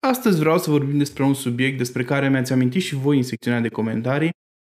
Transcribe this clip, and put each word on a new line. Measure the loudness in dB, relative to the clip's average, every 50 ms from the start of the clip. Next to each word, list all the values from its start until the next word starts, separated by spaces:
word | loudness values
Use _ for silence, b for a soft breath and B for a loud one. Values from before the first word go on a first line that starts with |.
| 2
Astăzi | 0 0 2 2 2 2 2
vreau | 2 2 2 2
să | 2 2
vorbim | 0 2 2 0 0 0
despre | 0 -2 -2 0 2
un | 2 2
subiect | 0 0 -4 -2 0 0 -2 0 -2
despre | -4 -4 -2 -4 -2
care | 0 0 0 2 2
mi-ați | 2 2 0 0 2
amintit | 2 2 2 2 0 -2
și | -2 -4
voi | -2 0 2 2
în | 2 0
secțiunea | -2 -4 -6 -2 -2 0 0
de | 0 -2
comentarii, | -2 -2 -4 -2 -4 -4 -2 -2 0 0 0 -2 -4 _ _ _ _ _ _ _